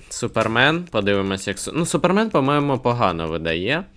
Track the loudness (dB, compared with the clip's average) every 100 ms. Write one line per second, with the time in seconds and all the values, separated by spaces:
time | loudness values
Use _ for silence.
0 | -10 -8 -4 0 0 4 2 2 -2 -2
1 | 2 2 0 -2 -4 -6 -6 -4 -2 0
2 | 2 2 2 0 2 2 0 0 0 2
3 | 2 0 -4 -4 -2 -2 -2 -4 -6